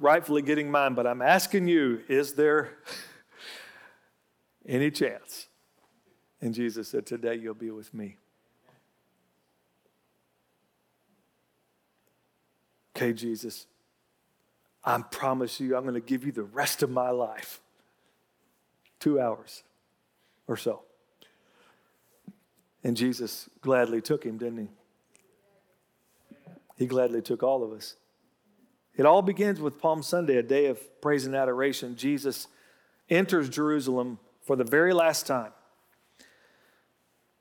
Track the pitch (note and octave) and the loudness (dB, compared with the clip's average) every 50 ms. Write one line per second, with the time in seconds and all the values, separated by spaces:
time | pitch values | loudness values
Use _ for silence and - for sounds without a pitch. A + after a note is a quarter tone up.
0 | C#3+ C#3+ D#3 E3+ D#3+ - D3 D3 C#3+ C#3 D3+ D3+ D3 C#3+ C#3+ C#3+ C#3 C3+ B2+ B2 | 6 6 6 6 4 2 0 2 2 2 2 0 0 2 2 2 2 2 2 2
1 | A#2+ B2 A#2+ B2 B2 C#3 F3 F#3+ - - - G3 F3+ F3 E3+ D#3+ C#3+ C3 A#2 A2+ | 0 0 0 2 4 6 6 6 4 2 0 2 2 4 4 4 4 4 0 -2
2 | - - C3+ C#3 D3 C#3 B2 C3+ D3+ D3+ D3+ D3+ C#3 A2+ - - - - - - | -2 0 0 0 0 0 2 2 4 4 4 2 0 -2 -8 -18 -18 -16 -16 -14
3 | - - - - - _ _ - - - - - - - - - - - - _ | -16 -18 -20 -20 -20 _ _ -20 -20 -18 -18 -18 -18 -20 -20 -20 -20 -20 -20 _
4 | _ _ _ _ _ _ _ _ _ _ _ _ - - C3+ B2+ C#3+ D3+ D3 - | _ _ _ _ _ _ _ _ _ _ _ _ -10 -4 -2 0 0 0 0 0
5 | - A#2+ A2 A2 - - - - - - _ _ _ _ _ _ _ _ _ _ | -2 -2 -2 -6 -14 -16 -18 -18 -18 -18 _ _ _ _ _ _ _ _ _ _
6 | _ _ _ _ _ _ _ - - A#2 A2+ A#2 A#2+ A#2 G#2+ A2+ G#2 - - B2 | _ _ _ _ _ _ _ -8 -8 -6 -4 -2 -4 -4 -4 -6 -8 -6 -6 -6
7 | G#2+ - A#2+ A#2 A2+ A#2 A#2 A#2 A2+ A2+ G#2+ A2 A2+ A2+ A2 G#2+ G#2+ - - A2 | -6 -6 -8 -6 -4 -4 -4 -4 -6 -10 -10 -10 -10 -10 -10 -12 -14 -16 -14 -12
8 | G#2 G2 G2+ _ _ _ _ _ _ _ _ _ _ _ _ _ _ _ _ _ | -12 -12 -14 _ _ _ _ _ _ _ _ _ _ _ _ _ _ _ _ _
9 | _ _ _ _ _ _ _ _ _ _ _ _ _ _ _ _ _ _ _ _ | _ _ _ _ _ _ _ _ _ _ _ _ _ _ _ _ _ _ _ _
10 | _ _ _ _ _ _ _ _ _ _ _ _ _ _ _ _ _ _ _ _ | _ _ _ _ _ _ _ _ _ _ _ _ _ _ _ _ _ _ _ _
11 | _ _ _ _ _ _ _ _ _ _ _ _ _ _ _ _ _ _ _ _ | _ _ _ _ _ _ _ _ _ _ _ _ _ _ _ _ _ _ _ _
12 | _ _ _ _ _ _ _ _ _ _ _ _ _ _ _ _ _ _ - - | _ _ _ _ _ _ _ _ _ _ _ _ _ _ _ _ _ _ -6 -2
13 | B2+ A#2+ A2+ G#2+ A#2 A#2 A2+ G#2+ - A2+ - - - _ _ _ _ _ _ _ | -2 -2 -2 -2 -4 -6 -6 -6 -8 -12 -14 -14 -18 _ _ _ _ _ _ _
14 | _ _ _ _ _ _ _ _ _ _ _ _ _ _ _ _ - - A#2+ A#2+ | _ _ _ _ _ _ _ _ _ _ _ _ _ _ _ _ -2 0 0 0
15 | A#2 - - - - C3+ C3 C3 B2+ A2+ - - C3+ B2+ B2+ B2+ C3 C3+ B2 A#2+ | -2 -4 -8 -4 -2 0 0 0 -2 -4 -4 -4 -2 -2 -2 -2 -2 -2 -4 -4
16 | A#2 A#2+ C3+ B2+ B2+ C#3+ - A#2 G#2 G2+ G#2+ B2 - - - - D3 B2 B2+ B2+ | -4 -2 -4 -4 -4 -4 -6 -6 -8 -6 -4 -2 -2 0 0 0 0 0 0 0
17 | B2 B2+ B2 B2 A#2+ G#2+ A2 A2 - - - - _ _ _ _ _ _ _ _ | 0 0 0 0 -2 -2 -4 -8 -14 -14 -16 -18 _ _ _ _ _ _ _ _
18 | _ _ _ _ _ _ _ _ _ _ _ _ _ _ _ _ _ _ _ - | _ _ _ _ _ _ _ _ _ _ _ _ _ _ _ _ _ _ _ -2
19 | - D3+ D3 C3+ B2+ A#2 A2 - - - - - - _ _ _ _ _ _ _ | 0 2 2 2 2 0 -2 -4 -8 -16 -20 -20 -20 _ _ _ _ _ _ _
20 | _ _ _ _ _ _ _ _ _ - A#2+ - - A#2 G#2+ - - _ _ _ | _ _ _ _ _ _ _ _ _ -8 -6 -4 -4 -4 -6 -6 -8 _ _ _
21 | _ _ _ _ - _ _ _ _ _ _ _ _ _ _ _ _ _ _ _ | _ _ _ _ -20 _ _ _ _ _ _ _ _ _ _ _ _ _ _ _
22 | _ _ _ _ _ - - _ _ _ _ _ _ _ _ _ - B2+ A#2+ A2+ | _ _ _ _ _ -20 -20 _ _ _ _ _ _ _ _ _ -2 -2 0 0
23 | A#2+ B2+ B2 A#2+ A#2+ G#2+ - - - - _ _ - C3 C3 B2+ A#2+ A#2 A#2 A2+ | 0 0 -2 -2 -6 -8 -8 -12 -14 -18 _ _ 0 2 4 4 4 2 0 -2
24 | A2 - D#3 C#3+ - A#2+ A2 A2 A#2+ A#2+ A#2 A2+ G#2+ G#2 - _ _ _ _ _ | -2 0 -2 -2 -2 -6 -8 -6 -6 -8 -6 -8 -10 -12 -12 _ _ _ _ _
25 | _ _ _ _ _ _ _ _ _ _ _ _ _ _ _ _ _ _ _ _ | _ _ _ _ _ _ _ _ _ _ _ _ _ _ _ _ _ _ _ _
26 | _ _ _ _ _ - - _ - - - - _ _ - - C3 B2 B2+ B2+ | _ _ _ _ _ -20 -20 _ -20 -20 -20 -20 _ _ -6 -4 -4 0 2 2
27 | B2+ A#2+ A#2 A#2 - - B2 A2+ B2+ C3 C3+ C3 A#2 A2 A2 G#2+ - - - _ | 2 2 2 0 -2 -2 -4 0 0 0 0 0 -2 -6 -8 -12 -14 -16 -18 _
28 | _ _ _ _ _ _ _ _ _ _ _ _ _ _ _ _ _ _ _ - | _ _ _ _ _ _ _ _ _ _ _ _ _ _ _ _ _ _ _ 4
29 | C3+ D3+ E3+ G3 F#3+ F#3+ G3 E3+ G3+ G#3 G3 D#3+ D3+ D3 - - - D#3+ D#3 D#3 | 6 6 8 6 6 2 0 0 0 -2 -2 -2 -4 -6 -6 -2 -2 0 0 -2
30 | C#3+ - - F3 F3 D3 C3+ B2 A#2 A#2 C3+ C#3 D3 C#3 B2 - - - - _ | -2 -2 -2 -2 0 2 2 2 2 2 2 2 2 2 0 -4 -8 -20 -14 _
31 | - D3 D3 C#3+ B2+ C3+ C3+ C3+ C3+ C3 B2 B2+ C3+ C#3+ B2+ - - B2 B2 A#2 | -2 0 0 0 0 -2 -2 0 0 0 0 0 0 -2 -2 -4 -8 -10 -8 -4
32 | B2 C#3 D3 C3+ C#3 C#3 A#2+ - - - _ _ _ _ _ _ _ _ _ _ | -2 -2 -2 0 -2 -4 -4 -6 -8 -16 _ _ _ _ _ _ _ _ _ _
33 | _ - E3+ E3+ F#3+ F#3 F#3+ E3+ D3 C3 C3+ D3+ D3+ D3+ D3+ D3 B2+ C3 B2+ B2+ | _ 2 2 2 4 4 2 2 2 0 -2 -2 0 0 0 0 0 0 0 0
34 | B2 B2+ A#2+ G#2+ - _ _ _ - - C#3 B2+ B2 A2 C3 D3+ E3+ F3+ F#3 F3 | -2 -4 -6 -12 -16 _ _ _ -4 -2 0 0 0 2 4 4 6 6 6 4
35 | E3 D#3+ D3+ - - - C#3 B2 A2+ G#2+ - _ _ _ _ _ _ _ _ _ | 4 4 2 0 -2 -2 -2 -2 -4 -6 -12 _ _ _ _ _ _ _ _ _
36 | _ _ _ - - - _ _ _ _ _ _ _ _ _ _ _ _ _ _ | _ _ _ -20 -20 -20 _ _ _ _ _ _ _ _ _ _ _ _ _ _
37 | _ _ _ _ _ _ _ _ | _ _ _ _ _ _ _ _